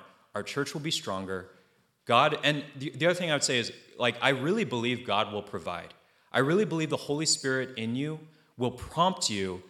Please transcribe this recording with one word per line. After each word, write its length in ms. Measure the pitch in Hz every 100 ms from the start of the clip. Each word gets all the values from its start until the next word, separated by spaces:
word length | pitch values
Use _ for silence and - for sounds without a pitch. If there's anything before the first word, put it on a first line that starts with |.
| - _ _
Our 100 | 104
church 300 | 101 143 139
will 60 | 156
be 120 | 139
stronger. 580 | - 110 95 95 92 90 - _ _ _ _ -
God, 340 | 120 147 143
and 220 | 143 151 - 135
the, 140 | 143
the 140 | 127 165
other 80 | 175
thing 160 | 175
I 40 | 143
would 80 |
say 160 | - 127
is, 140 | 104 - - -
like, 160 | 120 113
I 80 | 123
really 340 | 131 147 226
believe 440 | 147 120 120 120 120
God 260 | 101 104
will 80 | 104
provide. 540 | - 95 90 85 87 - _ _ -
I 80 | 123
really 260 | 135 185 185
believe 260 | 165 156
the 40 | 131
Holy 300 | - 147 156
Spirit 460 | - 135 131 127 123
in 180 | 113 123
you 240 | 151 156 - _ _ -
will 140 | 123
prompt 560 | - - 156 180 196 -
you 360 | - 190 90